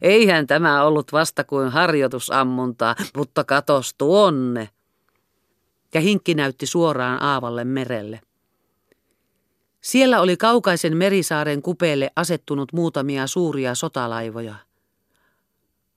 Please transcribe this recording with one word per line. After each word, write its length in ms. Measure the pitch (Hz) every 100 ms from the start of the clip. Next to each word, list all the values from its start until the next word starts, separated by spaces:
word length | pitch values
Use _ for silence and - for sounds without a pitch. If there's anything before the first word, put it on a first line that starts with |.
"Eihän 440 | 175 220 208 165 139
tämä 380 | 147 165 143
ollut 280 | 151 147 143
vasta 320 | 151 160 -
kuin 240 | 139 139 131
harjoitusammuntaa, 1300 | 143 170 151 131 127 - 135 127 127 127 120 113 117 196 139
mutta 280 | 143 -
katos 500 | - 139 - 139 - -
tuonne." 720 | 143 202 196 139 127 120 107 _ _ _ _ _ _ _ _ _ _ _ _
Ja 60 | 160
Hinkki 340 | 185 202 -
näytti 320 | 151 139 131 139
suoraan 560 | 175 165 135 123 127
aavalle 420 | 143 135 120 120
merelle. 560 | 120 131 123 117 104 110 _ _ _ _ _ _ _ _ _ _ _ _ _ _ _ _
Siellä 400 | - 254 262 226
oli 160 | 185 175
kaukaisen 600 | 226 240 190 170 165 160
merisaaren 640 | 196 196 - 156 151 143
kupeelle 480 | 170 165 170 143 135 160
asettunut 560 | 170 165 - 139 135
muutamia 540 | 165 165 151 135 139 131
suuria 480 | 180 165 143 127
sotalaivoja. 800 | 123 165 135 120 113 113 113 113 104 _ _ _ _ _ _ _ _ _ _ _ _ _